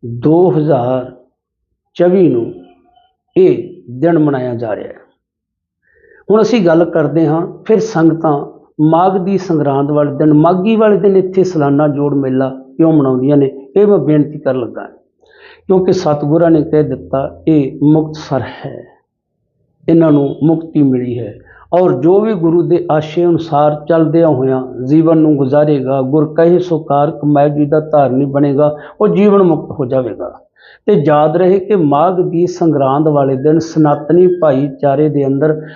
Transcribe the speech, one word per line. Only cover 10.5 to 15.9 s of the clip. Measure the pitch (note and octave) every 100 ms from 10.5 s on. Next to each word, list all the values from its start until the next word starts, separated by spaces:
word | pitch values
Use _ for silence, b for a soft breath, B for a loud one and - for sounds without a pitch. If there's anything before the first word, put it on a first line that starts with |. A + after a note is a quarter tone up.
| F#3 F#3+ A3
ਵਾਲੇ | G#3+ G3+
ਦਿਨ | G3+ F#3+
ਇੱਥੇ | F#3 -
ਸਾਲਾਨਾ | F#3 E3 C#3 C#3 D3+
ਜੋੜ | C#3 C#3+
ਮੇਲਾ | C#3+ C3+ C3 C3+ C3 - -
ਕਿਉਂ | D#3+
ਮਨਾਉਂਦੀਆਂ | D#3+ C3 B2+ C3 C#3+
ਨੇ, | C3+ - - -
ਇਹ | G3+
ਮੈਂ | G3
ਬੇਨਤੀ | C#3+ D3+ C#3 D3+
ਕਰਨ | C#3 B2+
ਲੱਗਾ, | A#2 - G2 - _ _ b b b b _
ਕਿਉਂਕਿ | F#3 F#3